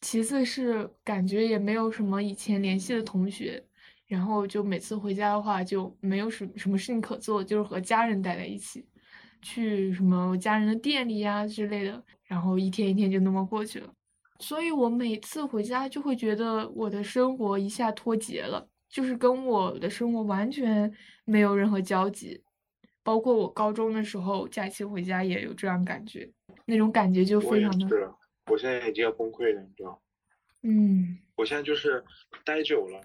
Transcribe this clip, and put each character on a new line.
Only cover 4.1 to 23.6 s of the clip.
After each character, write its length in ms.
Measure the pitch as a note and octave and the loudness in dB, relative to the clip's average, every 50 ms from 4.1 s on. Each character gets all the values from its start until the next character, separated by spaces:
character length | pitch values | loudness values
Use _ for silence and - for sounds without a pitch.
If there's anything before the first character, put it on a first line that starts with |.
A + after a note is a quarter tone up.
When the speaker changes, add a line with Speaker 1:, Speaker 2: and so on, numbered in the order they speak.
| G#3+ F#3 F3+ | -4 -2 0
Speaker 1:
后 220 | G#3 A3 G#3 G3+ | 0 0 0 -2
就 160 | G3 - G#3 G3+ | -2 -2 -2 -2
每 160 | G3+ F#3+ E3+ | -2 -2 -4
次 180 | - - A3 | -4 -6 -8
回 160 | G#3+ G3 G#3 G3 | -6 -4 -4 -2
家 180 | F#3+ G#3 G#3 | 0 0 0
的 120 | G#3 G#3 G#3 | 0 0 0
话 220 | G#3+ G#3 F#3 F#3 | 0 -2 -2 -2
就 280 | F#3 - F#3+ F#3 F#3 - _ | -2 -2 -2 -4 -4 -10 _
没 180 | - F#3+ F#3+ G3 | -4 -2 0 0
有 120 | G#3 A3+ | -2 -4
什-， 180 | A3 - G3+ F#3+ - | -6 -6 -10 -12 -10
什 140 | G#3+ - F#3+ | -6 -2 0
么 80 | G3 G3 | 0 0
事 80 | F#3+ | 0
情 140 | - B3+ A3+ | -2 -4 -4
可 160 | G#3+ - A#3 - | -4 -4 -8 -8
做， 240 | - - G#3+ G3+ F#3+ | -4 -2 -2 -2 0
就 140 | F#3+ G#3+ | 0 0
是 80 | G#3 G#3 | 0 0
和 160 | G#3 - F#3 | -2 -4 -6
家 260 | F#3 - A3+ A3 A#3 | -2 0 2 2 4
人 160 | A#3 G#3+ G3 F#3+ | 2 2 0 0
待 140 | F#3+ F3 | -2 -4
在 100 | F3 F3+ | -4 -6
一 100 | E3 G3+ | -8 -10
起， 300 | G3+ G3 - - - - _ _ _ _ _ - - - - _ _ - | -10 -12 -14 -16 -16 -18 _ _ _ _ _ -20 -20 -20 -20 _ _ -18
去 500 | - - - A#3 A3 G#3 G3 G3 F#3+ F#3 | -12 -6 -4 -2 0 0 0 0 0 0
什 80 | F3+ F#3+ | 2 4
么 340 | F#3 F3+ F3+ F3+ F#3 F#3 F#3 | 4 4 4 4 2 0 0
家 180 | F3+ A3 G#3+ | 0 2 2
人 120 | G#3+ G#3+ G#3+ | 2 4 2
的 60 | A3 | 0
店 320 | A3+ A#3 C#4 D4 C#4 B3+ A#3 | 0 0 0 0 0 0 -2
里 100 | A3 G#3+ | -2 -2
呀 260 | G#3 G#3 G3+ G#3 G#3 | 0 0 0 -2 -2
之 220 | G#3 G#3 G#3+ G#3 | -4 -4 -4 -4
类 160 | G#3 G#3 G3+ G3 | -4 -2 -4 -4
的， 160 | G3 G#3 B3 A#3+ _ _ _ _ | -4 -6 -8 -14 _ _ _ _
然 180 | _ F#3 F3 | _ -4 -2
后 160 | E3+ F#3 F#3 | 0 0 0
一 140 | F#3 F#3+ F#3+ | 2 0 0
天 180 | F#3 - G#3+ G3 | 0 0 0 2
一 60 | F#3+ | 2
天 160 | G3 G#3+ F#3+ | 2 2 2
就 80 | F#3+ G3 | 4 4
那 120 | F#3 F#3+ F#3+ | 4 4 4
么 120 | F#3+ F#3+ | 2 0
过 200 | F#3+ - G#3+ G#3+ | -2 -2 -4 -4
去 160 | G#3+ - - | -6 -8 -12
了。 120 | - - - _ _ _ _ _ _ _ _ _ | -14 -14 -20 _ _ _ _ _ _ _ _ _
所 240 | - - D4 D#4 E4 | -10 -8 -6 -4 -2
以 80 | E4+ | 0
我 180 | D#4+ D4 B3 A#3 | 2 2 2 2
每 300 | A#3 A#3+ B3 A#3 A3 G#3+ | 2 0 0 0 -2 -4
次 260 | - - - D#4 D4+ | -6 -10 -8 -6 -6
回 200 | C4+ B3 G#3+ G#3 | -4 -2 -2 -2
家 240 | A#3 B3 B3+ C4+ C4+ | -2 -2 -2 -4 -4
就 120 | C4+ D4 | -6 -4
会 140 | C#4 D4 C4 | -2 -2 -2
觉 220 | B3 - A3 G#3+ | 0 0 0 0
得 320 | G#3 A3+ A3+ A3+ A3 A3 A3+ | 0 0 -2 -2 -2 -4 -4
我 180 | - A3+ A3 G#3+ | -6 -6 -4 -4
的 140 | G3 G3+ G#3 | -2 -4 -6
生 340 | G#3 - B3+ B3+ C4 C4 | -2 2 2 2 2 2
活 220 | C4 A3+ G3+ G3 G3 | 0 -2 0 0 0
一 100 | G3 G3 | -2 -2
下 220 | A3 - A#3+ A3 | -2 -2 -2 -2
脱 260 | G#3+ - - A#3 A3+ | -2 -2 -2 -2 -2
节 260 | A3 A3 - - D#2+ - | 0 -2 -4 -8 -8 -6
了， 260 | G2+ - - - _ _ _ _ _ | -4 -6 -6 -8 _ _ _ _ _
就 140 | - - C4 | -6 -4 -2
是 140 | B3+ B3+ | -2 -2
跟 300 | A#3 B3+ B3 B3+ C4 C4 | 2 2 2 2 2 0
我 300 | C4 A#3 G#3 F#3+ F3+ - - | 0 2 2 2 0 -2 -4
的 100 | - F#3 | -4 -6
生 220 | G#3 - A#3+ A#3 A#3 | -4 -2 -2 -2 -2
活 100 | A3+ A3 | -2 -2
完 260 | G#3 G3 F#3+ G#3 A#3 | -2 0 0 -2 -2
全 400 | C#4+ D4 C4 A3+ G#3+ G#3 G#3 G#3+ G#3 - - - - _ _ | -2 -2 0 2 2 2 2 0 -2 -6 -20 -20 -20 _ _
没 160 | - G#3+ G#3+ | 2 6 6
有 160 | G#3 G3+ G3+ | 6 6 6
任 120 | G3+ G3+ G#3+ | 4 4 4
何 120 | G#3 G3 | 2 2
交 280 | F#3 F#3 G3+ F#3 F#3+ G3+ | 0 0 2 2 2 0
集。 320 | F#3+ - - - - - _ _ _ _ _ _ _ _ _ - _ _ _ | 0 -6 -12 -14 -14 -14 _ _ _ _ _ _ _ _ _ -20 _ _ _
包 160 | - A3 A3+ | 0 0 2
括 160 | A3+ B3+ B3 | 4 4 4
我 140 | A3 G3 C#3 | 4 4 0
高 220 | - - | 0 0